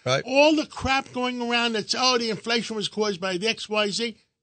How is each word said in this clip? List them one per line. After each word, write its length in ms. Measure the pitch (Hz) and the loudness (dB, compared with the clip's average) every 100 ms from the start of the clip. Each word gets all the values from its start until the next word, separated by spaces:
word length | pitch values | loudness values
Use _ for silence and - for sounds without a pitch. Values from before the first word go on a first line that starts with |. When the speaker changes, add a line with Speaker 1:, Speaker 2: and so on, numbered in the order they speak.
| - | 0
Speaker 1:
Right. 160 | 135 233 | 0 2
Speaker 2:
All 320 | 269 294 311 | 6 6 6
the 80 | 285 | 0
crap 480 | - 254 269 262 | -6 0 0 -2
going 280 | 247 247 247 | -4 -4 -4
around 300 | 240 240 233 | -2 0 0
that's, 240 | 220 208 233 | -2 -4 0
"Oh, 200 | 254 247 | 2 2
the 120 | 233 | 0
inflation 460 | 196 - 233 - 220 | -4 -2 -2 -2 -4
was 140 | 180 | -6
caused 320 | - 214 180 | -2 -2 -2
by 160 | 190 180 | -4 -2
the 100 | 214 | -2
X, 220 | 220 - | -4 -2
Y, 220 | 214 208 | -2 0
Z." 260 | 185 233 214 _ _ | -2 -6 -8 _ _